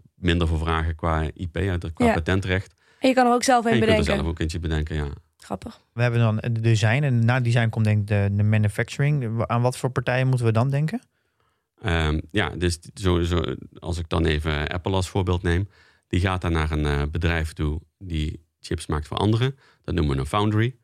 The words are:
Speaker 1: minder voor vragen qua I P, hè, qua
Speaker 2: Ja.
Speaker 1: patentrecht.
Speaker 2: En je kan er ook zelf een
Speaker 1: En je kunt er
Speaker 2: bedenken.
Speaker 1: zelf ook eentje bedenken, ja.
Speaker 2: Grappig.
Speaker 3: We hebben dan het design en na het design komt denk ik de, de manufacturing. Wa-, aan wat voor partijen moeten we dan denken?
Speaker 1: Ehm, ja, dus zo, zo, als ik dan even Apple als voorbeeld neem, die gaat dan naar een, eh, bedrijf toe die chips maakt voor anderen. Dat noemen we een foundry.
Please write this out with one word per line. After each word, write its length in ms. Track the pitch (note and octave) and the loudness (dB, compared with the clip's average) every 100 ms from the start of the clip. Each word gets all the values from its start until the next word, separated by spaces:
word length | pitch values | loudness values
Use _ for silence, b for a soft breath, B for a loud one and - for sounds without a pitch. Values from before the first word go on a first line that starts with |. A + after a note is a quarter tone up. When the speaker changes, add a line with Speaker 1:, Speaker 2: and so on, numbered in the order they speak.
| - - | -20 -4
Speaker 1:
minder 320 | E2+ E2+ E2 | 0 2 2
voor 100 | D#2+ | 0
vragen 360 | D#2+ D#2+ E2 D#2+ | 0 0 -2 -2
qua 280 | E2+ D#2+ D#2 - | -2 -2 -2 -6
I 120 | F2 | -8
P, 80 | E2+ | -4
hè, 220 | G2 F2 E2 | -4 -4 -6
qua 120 | - A#3+ | 0 0
Speaker 2:
Ja. 80 | |
Speaker 1:
patentrecht. 600 | E2+ E2 F#2 F#2+ F#2 - _ b b | 2 0 -2 0 -2 -4 _ b b
Speaker 2:
En 100 | C4 | 2
je 60 | B3+ | 4
kan 100 | B3 | 4
er 60 | |
ook 100 | A#3+ | 4
zelf 220 | B3+ A#3+ A3+ | 4 2 4
een 60 | |
Speaker 1:
En 60 | A3+ | 2
je 40 | |
kunt 80 | A3 | 4
er 60 | G#3+ | 2
Speaker 2:
bedenken. 260 | G#3+ - | 2 0
Speaker 1:
zelf 100 | D#2+ | -2
ook 60 | D#2+ | -4
eentje 200 | D#2+ E2 | -4 -4
bedenken, 360 | D#2+ D#2 D#2 D#2 | -2 -2 -2 -4
ja. 120 | C#2+ C#2+ _ _ | -6 -8 _ _
Speaker 2:
Grappig. 440 | - - - - _ | -12 -10 -12 -18 _
Speaker 3:
We 80 | A#2 | -2
hebben 180 | A#2+ A#2 | 0 2
dan 180 | A2+ G#2+ | 2 0
het 240 | A#2+ A2+ | -2 0
design 400 | A2+ A2 G#2+ B2+ | 2 4 4 2
en 220 | D3 A#2+ A2+ | 2 2 4
na 80 | |
het 100 | C3 | 2
design 260 | A#2+ A#2+ A2+ | 2 2 2
komt 160 | A2+ G#2+ | 0 2
denk 140 | G#2 | 2
ik 80 | G2+ | 2
de, 220 | G#2 G2+ | 2 2
de 120 | G2+ | 2
manufacturing. 920 | G#2+ G#2+ G#2+ - A#2+ - C#3+ D3 A#2 A2+ | 2 2 2 -2 -4 -2 0 0 -2 -4
Wa-, 120 | - | 0
aan 140 | A#2 | 0
wat 160 | B2 - | 0 0
voor 120 | C3+ | -2
partijen 380 | B2+ B2+ B2+ C3 | -2 0 2 2
moeten 180 | B2+ A2+ | 2 2
we 60 | |
dan 180 | A2 C3+ | 2 2
denken? 320 | C#3 D#3 A#3+ _ _ _ _ _ _ _ _ | 0 -2 -4 _ _ _ _ _ _ _ _
Speaker 1:
Ehm, 380 | - E2 D#2 D#2 - | -2 0 0 0 -2
ja, 180 | G#2 F2 | -2 -2
dus 300 | B1 F2 E2 - | -2 -2 -2 -10
zo, 280 | - F#2+ F2 | -4 0 2
zo, 200 | E2+ E2+ - - - - | 2 0 -2 -6 -12 -12
als 180 | - E2+ | -6 -6
ik 120 | E2+ | -2
dan 160 | E2+ D#2+ | 0 2
even 420 | D2+ D#2 D2 D2+ | 0 0 -2 -2
Apple 240 | F2 G2+ | -4 -2
als 160 | F#2 F#2 | -2 -2
voorbeeld 340 | G2+ F2+ F2+ | -2 0 0
neem, 260 | F#2+ E2+ G2+ b b b b | 0 0 -2 b b b b
die 120 | F2+ | 0
gaat 220 | F#2+ F2+ | 0 0
dan 100 | F2 | 0
naar 200 | D#2+ D2+ | 0 0
een, 140 | D2+ D2 | 0 0
eh, 160 | C#2+ D2 | 0 -2
bedrijf 420 | D#2+ E2+ E2+ E2 | -2 0 0 -2
toe 280 | - D#2 D2+ - - | -4 -4 -4 -10 -18
die 480 | F#2+ D#2+ D2+ D#2+ _ _ | -8 -4 -4 -6 _ _
chips 260 | - D#2+ - | -8 -8 -4
maakt 200 | D2+ - | -6 -4
voor 100 | - | -2
anderen. 380 | G2+ A2 C3 C3+ b b | 2 2 0 -4 b b
Dat 120 | - F2 | -4 -2
noemen 180 | D2+ C2+ | 0 0
we 40 | |
een 60 | C2+ | -2
foundry. 480 | G#2 G#2+ G#2+ A#2+ - | 0 0 2 0 -4